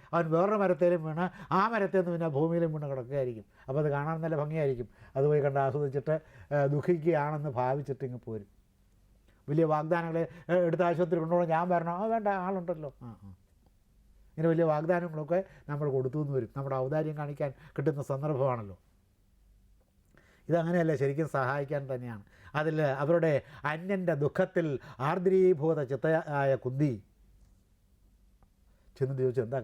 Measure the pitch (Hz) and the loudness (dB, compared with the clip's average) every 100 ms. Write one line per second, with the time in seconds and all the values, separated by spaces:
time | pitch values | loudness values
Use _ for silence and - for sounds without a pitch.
0 | - 170 160 160 202 214 190 170 175 175 | -2 -2 2 2 2 2 2 4 4 2
1 | 160 156 180 - 160 180 214 226 196 190 | -2 -2 -4 -6 -2 0 2 0 2 2
2 | 175 170 165 139 160 170 165 156 147 131 | 2 0 0 0 2 2 0 -2 -6 -6
3 | 120 139 127 113 101 _ - 139 151 143 | -4 -2 -2 -6 -14 _ -4 -2 0 0
4 | 147 165 160 156 147 160 143 120 117 - | -2 -4 -2 -2 -2 0 0 -2 -8 -14
5 | - 135 147 151 143 139 135 143 143 139 | -6 0 4 4 2 2 0 0 -2 -2
6 | 156 156 - - - 147 139 147 185 170 | -2 -4 -4 -20 -4 0 2 2 2 2
7 | 160 151 147 156 151 123 127 143 139 127 | 2 2 0 -2 -4 -2 0 0 -4 -6
8 | 131 123 - 110 101 _ _ _ _ _ | -6 -8 -8 -10 -10 _ _ _ _ _
9 | _ _ _ _ - 151 160 151 156 170 | _ _ _ _ -2 2 2 2 2 0
10 | 170 165 160 - - 180 175 160 175 165 | 0 -2 -4 -6 0 2 2 2 2 2
11 | 175 175 160 175 170 160 180 175 165 175 | 2 0 2 2 2 2 2 0 0 -2
12 | 220 226 208 196 180 190 170 160 147 - | -2 0 0 -2 -2 -4 -4 -6 -8 -12
13 | 123 107 98 90 _ _ _ _ _ _ | -16 -16 -18 -20 _ _ _ _ _ _
14 | _ _ - - 165 165 165 151 160 175 | _ _ -16 -2 2 4 4 2 2 0
15 | 170 156 147 175 190 - - 147 147 135 | -2 -8 -2 -2 -2 -12 -8 -4 0 0
16 | 131 151 143 135 117 139 139 131 131 156 | 0 -2 -2 -2 -4 -6 -4 -2 0 -2
17 | 156 151 147 147 143 - - - 147 143 | -2 -6 -8 -6 -6 -8 -10 -2 -2 -2
18 | 135 135 151 135 135 120 101 90 _ _ | -4 -4 -2 0 0 -2 -6 -16 _ _
19 | _ _ _ _ _ _ _ _ _ _ | _ _ _ _ _ _ _ _ _ _
20 | _ - _ _ - 170 165 175 160 139 | _ -20 _ _ -2 0 2 2 2 2
21 | 139 139 151 139 127 143 143 147 135 127 | 0 0 -2 0 0 -2 -4 -6 -4 -8
22 | 123 107 - - - 147 156 156 147 135 | -8 -12 -16 -20 -6 -2 0 2 0 0
23 | 143 170 165 135 - - 147 160 185 196 | 2 4 4 2 -2 -8 -6 -4 -4 -2
24 | 175 151 143 - 185 180 160 135 - - | 0 0 0 0 0 0 -2 -4 -8 -4
25 | 139 185 180 185 185 160 160 156 127 135 | -2 0 4 6 6 4 2 0 -2 -2
26 | 160 160 160 143 139 127 127 131 151 107 | 2 0 0 0 2 2 0 0 0 0
27 | - _ _ _ _ _ _ _ _ _ | -10 _ _ _ _ _ _ _ _ _
28 | _ _ _ _ _ _ _ _ _ - | _ _ _ _ _ _ _ _ _ -4
29 | 131 135 131 120 113 131 | -2 0 0 0 -2 -4